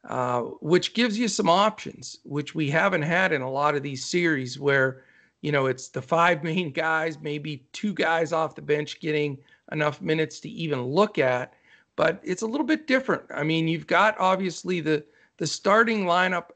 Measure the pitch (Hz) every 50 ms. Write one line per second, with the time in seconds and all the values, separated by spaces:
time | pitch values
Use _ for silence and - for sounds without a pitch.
0 | _ - 113 127 127 123 123 123 117 117 - - - 151 175 - - - - 220
1 | 240 240 202 220 247 214 - - 208 175 170 190 202 214 214 - - - - -
2 | 127 - - - _ - 139 147 143 - - 160 151 139 147 165 196 196 185 165
3 | 143 160 165 180 190 185 160 135 127 131 135 135 143 147 147 143 139 147 135 127
4 | - - - 180 175 165 156 135 131 123 123 139 139 143 139 139 131 131 131 -
5 | _ _ _ _ _ _ _ _ - 151 147 143 135 131 127 127 - - - 143
6 | 127 - 175 165 170 180 175 147 156 170 160 185 180 151 127 160 156 160 160 160
7 | 160 165 156 147 151 151 147 151 143 156 147 135 _ _ - - - 208 180 151
8 | 175 160 165 165 165 143 165 160 160 151 - - 147 147 147 151 151 147 - -
9 | - 151 151 147 147 147 139 135 _ _ - _ _ - 143 151 151 151 143 -
10 | - 156 156 160 156 156 - - - - - - 165 156 143 131 123 127 143 180
11 | 208 208 - - 139 127 127 123 127 - _ _ _ _ - _ _ _ _ -
12 | - 160 175 190 - - 185 180 220 220 226 294 262 240 311 311 - - 254 262
13 | 262 - 170 - - _ - 135 147 156 160 165 160 160 165 160 147 - 170 170
14 | 202 214 208 - 185 185 190 190 196 185 156 - - 175 185 175 147 156 156 147
15 | 151 _ _ _ _ _ _ _ 170 151 - - - 202 202 220 233 226 226 214
16 | 190 175 170 180 185 185 185 175 170 - -